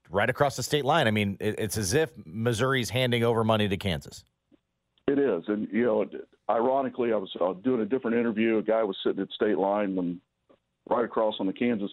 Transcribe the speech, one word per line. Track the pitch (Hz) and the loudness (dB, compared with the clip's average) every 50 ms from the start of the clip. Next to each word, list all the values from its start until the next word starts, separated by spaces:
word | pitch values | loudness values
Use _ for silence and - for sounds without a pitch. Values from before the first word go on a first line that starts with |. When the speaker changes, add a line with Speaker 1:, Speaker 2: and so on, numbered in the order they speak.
| _ - | _ -4
Speaker 1:
right | - 98 107 120 | 0 0 2 2
across | 127 - 147 139 - | 2 2 0 0 0
the | - 120 | -2 -4
state | - - 147 135 | -2 -2 0 2
line. | 131 156 170 139 | 2 4 4 4
I | 110 | 4
mean, | 107 107 104 101 101 - | 4 2 2 0 -2 -2
it, | - 107 104 | -2 -4 -2
it's | - 110 95 - | -2 -4 -4 -2
as | 110 104 87 110 | -4 -2 0 2
if | 151 160 - - 110 - | 2 0 0 -4 -10 -18
Missouri's | 80 80 110 113 123 117 98 127 131 135 131 117 92 | -12 -8 -2 0 0 2 2 2 2 2 0 0 0
handing | 98 131 127 123 120 117 117 | 0 0 2 2 2 2 2
over | 117 120 117 113 | 2 4 4 4
money | 110 110 107 104 | 4 4 4 4
to | 101 101 | 2 0
Kansas. | 95 - 101 82 69 - - - - - _ _ _ _ _ _ _ _ _ _ _ _ _ _ _ _ | -2 -2 -2 -4 -4 -6 -10 -18 -20 -20 _ _ _ _ _ _ _ _ _ _ _ _ _ _ _ _
Speaker 2:
It | - 139 139 | 0 0 2
is. | 139 131 98 85 85 | 2 2 0 -2 -2
And, | - 104 107 104 - | -2 -4 -4 -4 -2
you | - 113 120 | -2 0 2
know, | 120 107 107 101 - - 65 - - _ _ _ - | 2 2 0 0 -2 -6 -12 -16 -18 _ _ _ -2
ironically, | 107 117 117 131 131 139 131 127 127 - 120 117 110 | 0 2 2 2 2 0 -2 -2 -4 -2 -2 0 0
I | |
was, | 104 95 92 - - | -2 -2 -6 -4 -2
uh, | 85 92 92 | -2 -2 -2
doing | 90 98 127 127 117 | -2 -2 0 0 0
a | 110 | 0
different | 101 127 127 - 113 113 | 0 -2 -2 -2 0 0
interview. | 120 117 117 104 107 113 113 113 | 0 0 0 0 0 2 2 2
A | 110 98 | 2 2
guy | 107 110 113 113 | 2 2 2 0
was | 98 95 - - | 0 -4 -2 -2
sitting | 110 95 95 | -2 -2 -2
at | 98 - | -4 -6
state | - - 117 107 101 | -4 -2 0 0 2
line | - 95 98 101 104 104 98 95 | 2 2 2 2 0 0 -2 -2
when | 92 90 87 87 87 - _ _ _ _ _ _ _ _ _ _ _ _ - | -2 -2 -4 -6 -8 -12 _ _ _ _ _ _ _ _ _ _ _ _ -4
right | - 120 117 | -2 -2 -2
across | 110 - 120 110 107 104 - | -2 0 0 0 0 0 -2
on | 98 | -4
the | 95 92 | -4 -2
Kansas | - 120 120 120 101 101 98 | -2 -2 -2 0 -2 -4 -4